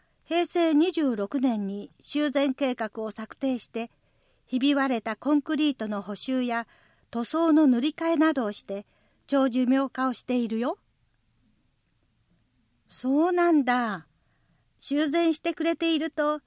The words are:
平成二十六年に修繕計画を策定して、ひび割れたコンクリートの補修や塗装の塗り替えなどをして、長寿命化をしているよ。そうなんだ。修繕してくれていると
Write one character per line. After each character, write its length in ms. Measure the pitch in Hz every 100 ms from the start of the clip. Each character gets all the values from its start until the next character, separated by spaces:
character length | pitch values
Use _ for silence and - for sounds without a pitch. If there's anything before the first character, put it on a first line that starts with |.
| _ _
平 220 | - 330 349
成 280 | 349 330
二 160 | 294 359
十 240 | 330 285
六 260 | 214 202 285
年 260 | 262 220 196
に 260 | 202 - _
修 300 | - 294 294
繕 220 | 277 277
計 200 | 262 269
画 280 | 247 220 -
を 100 | 220
策 240 | 202 220 -
定 240 | 269 247
し 80 | -
て、 220 | 226 233 _ _ _ _ _ _
ひ 120 | 254
び 160 | 277
割 200 | 277 269
れ 60 | 240
た 120 | 226
コ 200 | 220 269
ン 80 | 294
ク 140 | 269 302
リ 160 | 302
ー 20 |
ト 120 | 262 214
の 160 | 208
補 140 | 202 202
修 260 | - 262
や 240 | 247 233 233 _ _ _ _
塗 140 | 233
装 280 | 233 320 330
の 140 | 302 302
塗 120 | 240
り 100 | 294
替 200 | - 330
え 40 | 330
な 160 | 320
ど 140 | 285 214
を 60 |
し 120 | 208
て、 220 | - 196 - _ _ _ -
長 200 | 277 269
寿 160 | 240 247
命 240 | 262 269
化 180 | - 269
を 60 |
し 100 | 240
て 120 | - 247
い 120 | 226
る 100 | 220
よ。 200 | 247 403 _ _ _ _ _ _ _ _ _ _ _ _ _ _ _ _ _ _ _ _ _
そ 400 | - 254 277 339
う 40 |
な 200 | 349 349
ん 120 | 311
だ。 420 | 247 247 233 185 - _ _ _ _ _ _ _
修 300 | - 285 302
繕 240 | 330 330
し 60 | 302
て 140 | 339
く 100 | -
れ 100 | 330
て 220 | 330 330 320
い 20 |
る 140 | 320
と 280 | - 294 302